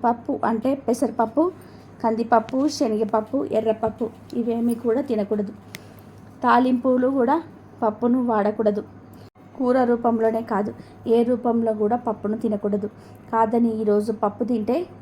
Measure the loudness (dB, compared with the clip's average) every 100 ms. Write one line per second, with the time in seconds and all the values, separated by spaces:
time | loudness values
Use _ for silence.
0 | 0 0 -4 -2 0 0 -2 -2 -2 0
1 | 0 0 0 2 0 -2 -20 -20 -20 -4
2 | -2 -2 2 2 2 0 0 0 0 0
3 | 0 0 0 -4 0 0 0 0 -4 -4
4 | -8 -8 -8 -4 -2 0 0 0 0 -2
5 | 0 -2 -2 -2 -4 -8 -18 -20 -18 -20
6 | -20 -20 -20 -4 2 4 4 2 2 2
7 | 2 2 2 0 -2 -20 -20 -4 -4 0
8 | 0 2 2 0 0 0 0 0 -8 -20
9 | -20 -20 -20 _ -20 -4 0 2 2 2
10 | 2 2 0 0 -2 -2 -2 -8 -20 -12
11 | 2 2 4 0 0 0 0 0 0 0
12 | -2 -4 -4 -2 -2 -2 -2 -2 -4 -10
13 | -20 -20 -4 0 2 2 2 0 2 2
14 | 0 -2 -2 -2 -2 -2 0 -2 -4 -14